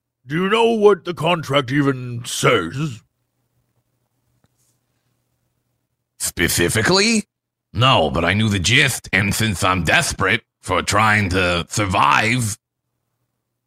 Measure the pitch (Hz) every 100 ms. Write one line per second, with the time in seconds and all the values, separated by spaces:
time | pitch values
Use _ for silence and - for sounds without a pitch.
0 | _ _ 123 156 190 226 233 226 208 190
1 | 175 170 160 175 127 143 120 143 139 127
2 | 123 120 120 - 139 117 85 131 156 107
3 | _ _ _ _ _ _ _ _ _ _
4 | _ _ _ _ _ _ _ _ _ _
5 | _ _ _ _ _ _ _ _ _ _
6 | _ - - - 85 - 85 107 104 190
7 | 214 226 - _ _ _ _ 95 131 113
8 | 76 80 85 101 110 101 82 131 143 -
9 | - 95 101 - 110 90 98 92 80 165
10 | - - 95 117 - _ - 90 78 104
11 | 110 107 98 92 87 87 - - 101 98
12 | 139 135 110 127 110 95 _ _ _ _
13 | _ _ _ _ _ _